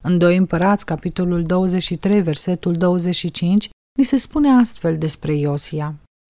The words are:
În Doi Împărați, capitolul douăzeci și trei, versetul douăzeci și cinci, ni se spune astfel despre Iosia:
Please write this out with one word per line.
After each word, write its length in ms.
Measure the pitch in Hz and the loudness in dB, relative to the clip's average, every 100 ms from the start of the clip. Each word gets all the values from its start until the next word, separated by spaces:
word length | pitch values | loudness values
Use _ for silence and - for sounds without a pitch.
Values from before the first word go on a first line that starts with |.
În 140 | - 175 | -2 2
Doi 180 | 175 180 | 4 4
Împărați, 500 | 185 170 185 202 - | 2 2 0 0 -2
capitolul 560 | 160 180 - 180 175 | -6 -6 -4 -2 -2
douăzeci 400 | 165 185 185 185 | 0 0 0 -2
și 140 | - 170 | -4 -4
trei, 260 | 190 208 | 0 2
versetul 500 | 170 151 - 175 175 | 2 -2 -2 -2 -2
douăzeci 420 | 170 175 180 175 | 0 2 0 0
și 160 | 180 175 | -4 -4
cinci, 400 | - 170 202 - - _ - | -4 0 0 0 -8 _ -2
ni 60 | |
se 120 | 269 277 | 2 0
spune 320 | - 311 294 | -2 0 4
astfel 480 | 254 233 - 170 160 | 6 4 0 -4 -2
despre 360 | 156 - - | -2 -4 -4
Iosia: 600 | 151 147 143 - 151 151 147 _ _ _ | -2 -2 -2 -4 -6 -6 -10 _ _ _